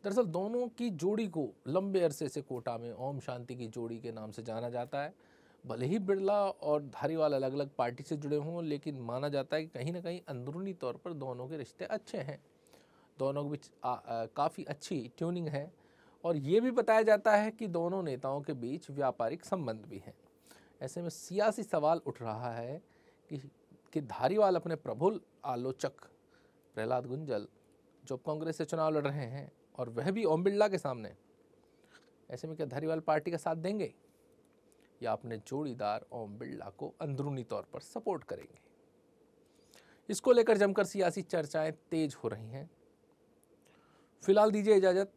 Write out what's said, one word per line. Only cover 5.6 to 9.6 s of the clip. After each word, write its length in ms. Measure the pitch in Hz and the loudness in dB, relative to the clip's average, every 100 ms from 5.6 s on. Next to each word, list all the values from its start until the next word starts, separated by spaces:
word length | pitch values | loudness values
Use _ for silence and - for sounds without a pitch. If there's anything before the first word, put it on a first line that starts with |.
| 123 | -10
भले 200 | 113 127 | -4 0
ही 120 | 214 | 0
बिरला 500 | 185 196 190 208 196 | 0 2 2 2 2
और 340 | - 151 151 | 0 0 0
धारीवाल 500 | 143 - 160 160 151 | 0 -4 -2 2 2
अलग-अलग 380 | 135 135 139 143 - | 4 0 -2 -4 0
पार्टी 240 | 120 123 | -2 -2
से 140 | 135 151 | -6 -6
जुड़े 200 | 143 147 | 0 -2
हों, 280 | 147 170 | -2 -4
लेकिन 360 | 160 147 156 135 | -4 -4 -4 -6
माना 280 | 117 123 147 | -4 -2 0
जाता 280 | 143 131 | -2 0
है 60 | 156 | -4